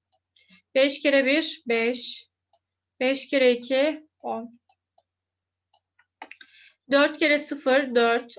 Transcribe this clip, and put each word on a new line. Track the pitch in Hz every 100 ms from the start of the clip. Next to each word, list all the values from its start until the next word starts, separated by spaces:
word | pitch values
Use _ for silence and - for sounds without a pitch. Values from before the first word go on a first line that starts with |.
| _ _ _ _ _ _ _
Beş | 269 277 277
kere | 294 277 254
bir, | 302 320 - 240
beş. | 226 233 247 - - - _ _ _ _ _ _ -
Beş | 254 269 -
kere | 277 254
iki, | 240 240 262 302 311 _ _
on. | 240 226 233 233 _ _ _ _ _ _ _ _ _ _ _ _ _ _ _ - - - - _ - _ -
Dört | 277 302 302
kere | 311 294
sıfır, | 294 294 262 262 269
dört. | 240 233 233 -